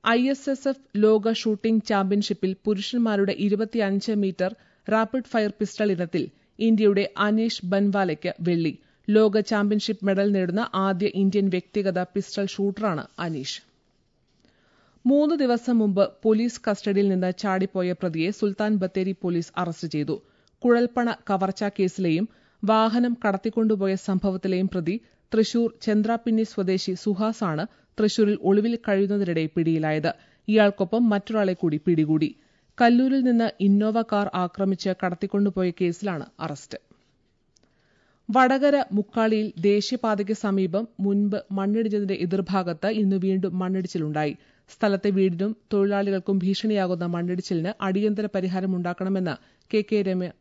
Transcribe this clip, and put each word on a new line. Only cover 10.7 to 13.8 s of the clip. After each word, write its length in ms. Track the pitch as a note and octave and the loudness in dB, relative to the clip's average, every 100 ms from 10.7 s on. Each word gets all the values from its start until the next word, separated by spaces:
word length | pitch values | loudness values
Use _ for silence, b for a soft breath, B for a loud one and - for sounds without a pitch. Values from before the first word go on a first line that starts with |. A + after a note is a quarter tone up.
ആദ്യ 340 | F#3+ F#3+ F3+ G#3 | -2 -2 0 -2
ഇന്ത്യൻ 320 | F#3 G3 G3+ G3 | 0 0 2 0
വ്യക്തിഗത 520 | F3+ - G#3+ G3 F3+ | -2 -4 -4 -2 -2
പിസ്റ്റൾ 420 | F3+ G3+ F#3+ - G3 | -4 -6 -6 -6 -6
ഷൂട്ടറാണ് 580 | - G3+ G3 G#3+ D#3 - - | -2 -4 -2 -4 -4 -8 -10
അനീഷ്. 400 | E3+ D3+ C3+ - _ _ | -8 -6 -8 -12 _ _